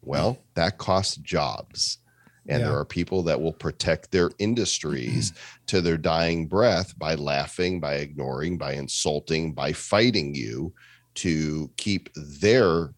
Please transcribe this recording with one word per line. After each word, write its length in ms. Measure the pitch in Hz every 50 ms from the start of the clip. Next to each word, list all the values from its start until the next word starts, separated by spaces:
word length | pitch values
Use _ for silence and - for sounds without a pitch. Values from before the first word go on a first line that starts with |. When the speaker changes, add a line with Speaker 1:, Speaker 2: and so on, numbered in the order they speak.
Speaker 1:
Well, 380 | - 67 71 71 80 110 127 - _ _ _
that 240 | 85 82 87 - -
costs 380 | - - 92 95 95 - -
jobs. 800 | - 73 - - 78 73 65 - - - _ - - - - - _ _ _ _ _ _ _ _ _ _
And 120 | - 73 76
Speaker 2:
Yeah. 60 | -
Speaker 1:
there 100 | 76 71
are 80 | 71 73
people 380 | - - 92 87 - 95 95 85
that 180 | 82 78 65
will 120 | 78 80 80
protect 580 | _ - 80 - _ - 87 80 76 - -
their 180 | - 95 87 87 -
industries 960 | _ 101 104 120 117 101 87 - - - 76 71 65 60 58 - - - 104 - - - -
Speaker 2:
<clears throat> 160 | - _ _
Speaker 1:
to 160 | - - 92
their 160 | 82 85 82
dying 480 | 80 76 87 80 82 82 85 85 82 80
breath 500 | 78 90 101 107 120 95 82 95 - -
by 180 | - 78 78 80
laughing, 640 | 76 71 71 71 71 71 71 - - 90 90 92 87
by 160 | 76 73 71
ignoring, 640 | 71 73 71 73 69 67 67 65 65 76 87 90 85
by 140 | 73 69 69
insulting, 800 | 71 69 67 - - - 82 76 73 - - 80 80 82 80 73
by 200 | 64 67 73 76
fighting 640 | - - - - 104 117 123 107 101 76 71 71
you 360 | 69 60 55 55 64 76 87 - _ - - - _ _ _ _
to 560 | - - 95 80 78 78 78 76 78 76 69 _
keep 300 | - - 104 101 90 - - _
their 800 | 78 76 71 71 71 85 104 117 131 113 90 82 82 82 71 -